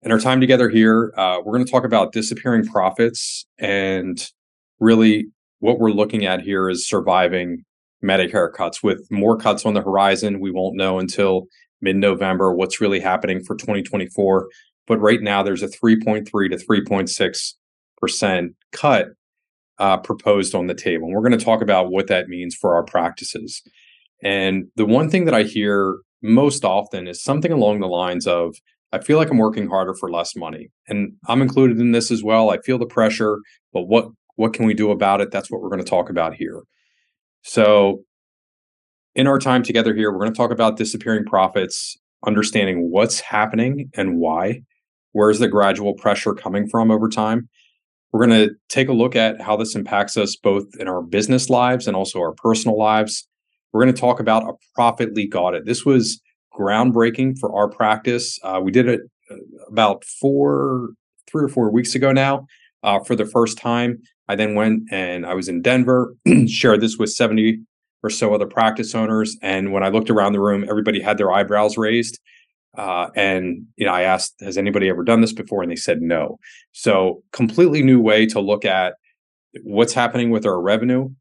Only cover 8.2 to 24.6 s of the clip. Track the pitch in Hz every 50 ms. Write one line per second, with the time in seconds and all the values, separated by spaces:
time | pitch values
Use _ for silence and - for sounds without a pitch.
8.2 | 92 85 - 104 87 80 - - 92 85 - - - 104 92 - - _ 110 101
9.2 | 101 110 117 110 - 113 104 104 - 110 104 101 92 98 95 98 98 98 98 92
10.2 | - 104 101 98 95 95 90 92 92 95 - 95 95 95 92 92 95 87 - -
11.2 | 101 95 95 95 92 - _ _ _ _ _ _ - 98 95 98 98 101 95 87
12.2 | 98 95 92 90 95 95 90 87 95 92 - - 110 101 98 92 87 95 92 92
13.2 | - - 92 95 92 - - - - - 104 101 90 - - 101 92 - - -
14.2 | 101 95 95 95 95 - _ - _ _ _ _ _ _ 117 110 104 104 113 113
15.2 | 104 104 101 98 98 101 98 90 101 95 - - - 117 110 110 110 110 107 107
16.2 | 104 - - 107 98 92 90 90 - - 110 101 - - 98 98 95 92 - -
17.2 | 101 90 90 - - - - _ _ _ _ _ _ _ _ _ - - - -
18.2 | - 101 92 90 87 87 - _ _ _ - - - 147 131 104 87 78 - _
19.2 | _ _ _ _ _ _ _ _ _ _ _ - 98 98 95 92 - - 107 95
20.2 | - 110 104 101 95 92 - 98 87 90 90 - - 95 87 80 80 82 92 104
21.2 | 110 123 120 110 110 117 113 110 117 101 98 92 92 92 92 95 95 - 101 92
22.2 | 90 - 90 90 90 87 - - - 98 87 85 85 - - 90 85 85 87 -
23.2 | - - - - 76 73 - - _ _ _ _ _ _ _ _ _ _ _ _
24.2 | - 101 98 98 95 95 95 95